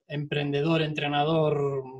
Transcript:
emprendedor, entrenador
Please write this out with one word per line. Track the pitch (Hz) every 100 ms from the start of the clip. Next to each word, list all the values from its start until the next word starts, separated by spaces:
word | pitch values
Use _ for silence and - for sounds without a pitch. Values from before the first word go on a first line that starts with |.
| -
emprendedor, | 147 143 147 143 143 156 165
entrenador | 151 147 147 147 151 165 151 143 139 139 127 131